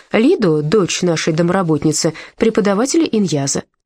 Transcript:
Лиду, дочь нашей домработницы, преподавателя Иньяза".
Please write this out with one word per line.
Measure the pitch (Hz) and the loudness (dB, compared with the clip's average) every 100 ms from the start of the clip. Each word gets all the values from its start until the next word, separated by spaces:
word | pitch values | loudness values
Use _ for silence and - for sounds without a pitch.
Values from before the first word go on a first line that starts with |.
| - | -6
Лиду, | 202 240 370 196 156 | 0 2 2 2 0
дочь | 151 220 170 - | 2 0 0 0
нашей | 175 160 - | -2 -2 -2
домработницы, | 156 175 185 175 151 156 147 - - - - | 0 0 0 0 0 0 0 -2 -4 -12 -2
преподавателя | 226 220 196 196 262 330 311 | 0 2 0 0 0 0 0
Иньяза". | 220 190 147 139 - - _ | 0 0 -2 -2 -4 -8 _